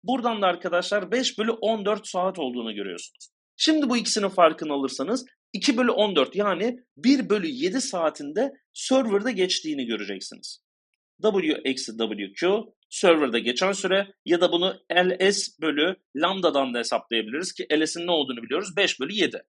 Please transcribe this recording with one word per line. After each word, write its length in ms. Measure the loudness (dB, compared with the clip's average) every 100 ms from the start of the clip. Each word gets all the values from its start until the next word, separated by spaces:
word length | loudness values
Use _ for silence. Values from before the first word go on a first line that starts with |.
Buradan 380 | 0 0 0 2
da 40 | 2
arkadaşlar 640 | 2 0 -2 0 -2 0
beş 260 | -2 -2 -2
bölü 120 | -2
on 340 | 0 0 0
dört 240 | 0 -2 -2
saat 300 | -2 -2 -2
olduğunu 360 | -4 -4 -6
görüyorsunuz. 540 | -6 -8 -8 -12 _ -20 _ _ -2
Şimdi 320 | 2 2 2
bu 80 | 0
ikisinin 320 | 0 -2 0
farkını 440 | 6 4 4 -4
alırsanız 540 | -2 -4 -4 -4 -4 -6 _ _
iki 240 | -2 0 2
bölü 140 | 2
on 260 | 2 2 4
dört 200 | 2 0
yani 400 | 0 0 -2 -4 _ -2
bir 320 | 4 4 4
bölü 180 | 0 0
yedi 340 | -2 -2 -2
saatinde 720 | -4 -2 -2 -2 -6 -2 -2 -4 _
serverda 580 | -12 2 2 4 2 0
geçtiğini 560 | 0 0 0 -4 -6 -4
göreceksiniz. 760 | -4 -4 -8 -10 -16 -18 -18 _ _ _ _ _ _
W 380 | 2 2 0 0
eksi 280 | -2 -4 -6 -4
W 340 | -4 -4 -8
Q 320 | -2 0 0 -2 _ _
serverda 480 | 2 4 6 4 0
geçen 340 | 0 0 0
süre 420 | 0 0 0 -2 _
ya 160 | 0 2
da 120 | 4
bunu 240 | 2 0 -4 _
L 400 | 2 2 4 2
S 200 | 2 -6 _
bölü 360 | -2 0 0 -2 _ -2
lambdadan 580 | -2 2 2 2 0
da 40 | -2
hesaplayabiliriz 720 | -2 -4 -2 -2 -2 -6 -8
ki 140 | -8 -2
L 140 | 0 0
S'in 200 | -2 -2
ne 40 |
olduğunu 320 | 0 0 -6
biliyoruz. 340 | -4 -4 -4 0
Beş 240 | 0 0
bölü 140 | -4
yedi. 280 | 0 -2 -2